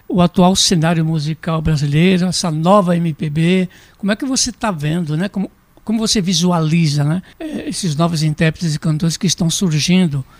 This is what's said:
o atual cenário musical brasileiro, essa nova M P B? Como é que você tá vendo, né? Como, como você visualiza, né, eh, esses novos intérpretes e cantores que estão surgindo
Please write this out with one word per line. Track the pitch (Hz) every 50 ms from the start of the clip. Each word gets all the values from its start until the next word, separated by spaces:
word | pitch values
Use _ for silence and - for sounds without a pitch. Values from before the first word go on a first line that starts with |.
| _ -
o | 262 185
atual | 175 175 - - 180 180 190
cenário | - - - 208 165 151 165 175 160 160
musical | 160 165 156 143 151 160 - - 170 160 160
brasileiro, | 156 160 156 139 151 143 143 156 170 190 190 175 180
essa | 185 160 - - 175
nova | 156 156 160 175 202 208 185 175 175
M | 170 170 165 147
P | - 170 151
B? | 143 165 165 170 185 185 185 180 - - - _ _
Como | _ - 196
é | 214
que | - 302
você | 262 269 233 - 254
tá | 208 - - 220
vendo, | 185 151 143 147 156 180 175 147 151
né? | 156 190 208
Como, | - 196 185 - _ _ _ _ _ _ -
como | - 214 226
você | 226 214 - 220
visualiza, | 170 190 185 160 170 180 175 165 160 156 160 170 165 147 143 147 143
né, | 147 160 190 - - - -
eh, | 330 311 294 302 - 311
esses | 196 - - 170 143
novos | 143 170 170 170 151 160
intérpretes | 156 147 - 170 160 156 - 180 165 151
e | 156
cantores | - 165 151 151 - 165 156
que | - - 165
estão | 143 - 175 160
surgindo | - - 196 175 151 151 135 - 180 185 185 165 139 139 131 - -